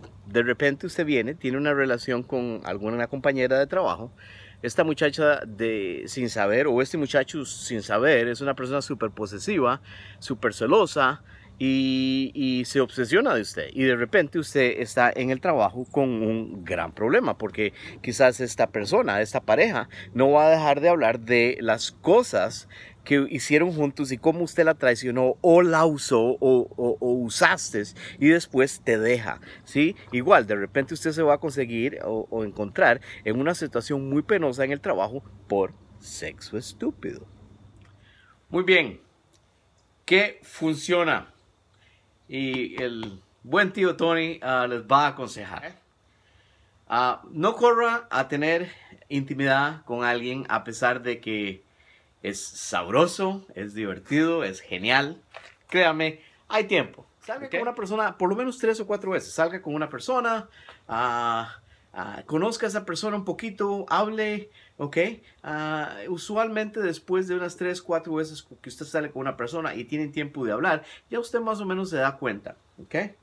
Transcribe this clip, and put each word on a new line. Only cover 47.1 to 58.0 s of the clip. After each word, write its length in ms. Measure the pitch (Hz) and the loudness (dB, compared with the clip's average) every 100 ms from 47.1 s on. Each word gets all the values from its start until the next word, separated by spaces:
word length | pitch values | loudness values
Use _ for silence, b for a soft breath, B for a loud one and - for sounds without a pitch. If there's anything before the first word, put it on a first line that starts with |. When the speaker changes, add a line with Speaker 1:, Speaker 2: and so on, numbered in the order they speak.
| - - | 0 -6
Speaker 1:
no 240 | 160 185 220 | -2 0 4
corra 520 | 240 233 233 233 - | 4 4 2 0 -2
a 180 | 131 135 | -2 -2
tener 440 | 143 151 170 180 B B - - | -2 0 0 -2 B B -20 -6
intimidad 760 | 139 139 135 139 135 143 156 - | -4 -4 -2 2 4 2 -4 -8
con 180 | 120 | -4
alguien 400 | 120 120 123 127 123 | 0 -2 -4 -8 -4
a 140 | 113 | -4
pesar 400 | 117 113 123 123 | -4 -2 0 0
de 160 | 123 117 | -4 -6
que 440 | 110 107 101 92 b b b b b b | -4 -4 -4 -8 b b b b b b
es 160 | 98 98 | -10 -10
sabroso, 1080 | - - - 90 87 117 131 - 95 98 - | -12 -12 -6 -4 0 2 2 2 -4 -4 -10
es 220 | - 104 104 | -12 -10 -6
divertido, 680 | 104 95 - 143 160 170 | -6 -6 -2 0 2 0
es 160 | 104 95 | -2 -8
genial. 640 | - 92 107 131 143 165 _ B B B - | -10 -6 2 2 0 -8 _ B B B -2
Créame, 520 | 180 170 156 160 156 b b b | 2 4 2 -2 -4 b b b
hay 160 | 214 | -2
tiempo. 420 | 214 185 123 - - _ | 0 0 0 -8 -20 _
Salga 240 | - 254 269 | -14 -12 -6
Speaker 2:
Ok. 60 | |
Speaker 1:
con 100 | 170 | -6
una 140 | 233 233 | -4 -6
persona 420 | 190 214 | -6 -4